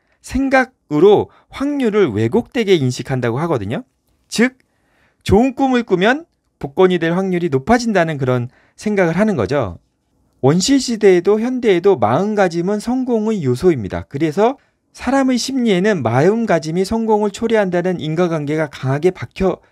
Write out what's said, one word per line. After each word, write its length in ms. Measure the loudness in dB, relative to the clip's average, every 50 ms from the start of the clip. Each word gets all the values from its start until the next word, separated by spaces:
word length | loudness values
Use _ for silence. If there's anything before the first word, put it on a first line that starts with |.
| _ _ _ _
생각으로 1120 | -14 -8 -4 -4 -2 2 2 2 0 0 _ _ _ -4 2 4 6 6 6 6 2 -2 _ _ _ _
확률을 600 | -10 -6 -6 -4 -2 -2 -2 0 0 0 0 0
왜곡되게 640 | 0 -2 -2 0 0 -2 -4 -2 -4 -2 0 2 2
인식한다고 680 | 2 2 0 -2 -4 -6 -6 -6 -4 -2 -2 -2 -2
하거든요. 420 | -2 -2 -4 -4 -4 -4 -6 -8 -8 _ _ _ _ _ _ _ _ -10
즉, 300 | -4 -2 -2 -2 -2 _ _ _ _ _ _ _ _ _ _ _ _ _ -4
좋은 300 | 0 2 2 2 2 0
꿈을 280 | 0 0 0 0 0 0
꾸면 440 | 0 0 0 2 2 0 0 -4 _ _ _ _ _ _ -16
복권이 400 | -14 -8 0 2 2 2 2 2
될 180 | 0 0 -2
확률이 320 | -2 -2 -2 -2 -2 -2 -2
높아진다는 680 | -2 -2 0 2 0 0 0 0 0 0 0 0 -2 -4
그런 320 | -2 0 0 0 -2 -6 _ _ _ _ _
생각을 420 | -8 -6 -4 0 0 0 0 2 0
하는 160 | 0 0 0
거죠. 440 | 0 -2 0 0 -2 -2 -4 -8 -12 _ _ _ _ _ _ _ _ _ _ _ _ 2
원시 360 | 2 2 2 2 2 0 0
시대에도 640 | 0 -2 -2 2 4 4 4 4 4 2 2 2
현대에도 560 | 0 -2 -4 -2 0 2 2 2 4 2 2
마음가짐은 840 | 2 2 0 0 0 0 0 0 0 0 0 0 -2 -2 -2 -2 -4
성공의 640 | -4 -4 -4 -4 -2 -2 -2 -2 0 -2 -2 -2 0
요소입니다. 640 | -2 -2 2 2 2 2 2 -2 -6 -6 -8 -8 _
그래서 500 | -6 -4 -4 -2 0 2 0 0 0 -2 _ _ _ _ _ _ _
사람의 460 | -10 -6 -2 0 0 2 2 0 -2
심리에는 640 | -2 -4 -4 -2 0 0 0 2 2 0 0 0 0
마음가짐이 840 | 0 0 2 2 2 2 2 0 0 0 -2 -2 -2 -4 -4 -2
성공을 460 | -2 -2 -4 0 0 0 0 0 -2
초래한다는 680 | -4 -4 -4 0 0 0 0 0 0 -2 -2 -2 -4 -4
인과관계가 680 | -4 -4 -2 -2 0 0 -2 -2 -4 -4 -2 -4 -4 -4
강하게 440 | -6 -6 -4 -2 -2 0 0 -2 -2
박혀 460 | -2 -10 -12 -6 -4 -2 -2 -2 -4 _ _